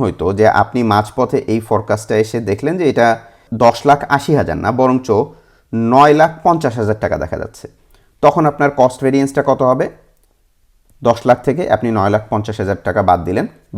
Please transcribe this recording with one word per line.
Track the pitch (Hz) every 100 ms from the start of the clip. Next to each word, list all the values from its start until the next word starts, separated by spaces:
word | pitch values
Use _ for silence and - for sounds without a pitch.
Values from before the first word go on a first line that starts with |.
হইতো | 113 80 85 98
যে | 107 92
আপনি | 104 123 113
মাঝপথে | 104 107 - 120 135 -
এই | 113 110
ফোরকাস্টটা | 104 - 104 - 110
এসে | 107 120 104
দেখলেন | 101 143 180
যে | 151
এটা | 123 117 113 - _ - 113
দশ | 120 - 143
লাখ | 139 - 139
আশি | - 143
হাজার | 85 82 92
না | 123
বরঞ্চ | 131 127 127 104 147 - _ _ - 113 113
নয় | 127 147 151
লাখ | 156 160 180
পঞ্চাশ | 165 143 117
হাজার | 107 107
টাকা | 90 80
দেখা | 78 -
যাচ্ছে, | - - - _ _ _ _ -
তখন | 147 156 151
আপনার | 139 143 139
কস্ট | 127 - 135
ভেরিয়েন্সটা | 135 139 143 139
কত | 131 127
হবে? | 131 180 - _ _ _ _ _ _ _ _ _ -
দশ | 123 117 123
লাখ | 123 -
থেকে | 131 - 104
আপনি | 120 110
নয় | 101
লাখ | 107 110
পঞ্চাশ | 110 110 107
হাজার | 98 95 101
টাকা | 95 92
বাদ | 90 82
দিলেন, | 101 196 _ _